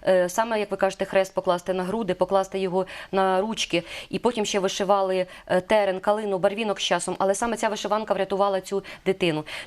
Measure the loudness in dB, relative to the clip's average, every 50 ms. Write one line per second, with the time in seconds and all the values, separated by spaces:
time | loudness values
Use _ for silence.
0 | 2 4 4 4 4 2 0 -2 0 0 0 -2 -2 -2 -2 0 0 0 0 -2
1 | -4 0 2 0 0 0 -2 -2 0 0 0 0 0 -2 -2 -2 -2 -2 -2 -2
2 | -2 -2 0 0 0 2 2 2 2 0 -2 -4 -2 0 0 0 -2 -2 -6 -14
3 | -8 -2 0 2 2 4 4 2 0 0 -2 -4 -4 -2 -2 -2 -2 -4 -10 -14
4 | -10 -6 -4 0 0 0 0 0 -2 0 0 0 0 0 0 0 2 4 4 4
5 | 2 2 0 0 -2 -4 -8 -10 -4 0 0 0 2 2 2 4 4 2 0 0
6 | 0 0 0 0 0 -2 0 0 0 0 0 0 -2 -2 -2 -2 0 0 0 0
7 | 0 -2 -2 0 2 2 2 2 0 -2 -2 0 0 -2 -2 -2 -2 0 0 0
8 | 0 0 -2 -2 -2 0 0 2 2 2 0 -2 -2 -2 -4 -4 -4 -6 -12 -6
9 | -2 -2 0 2 2 0 0 0 -2 -6 -10 -12 -8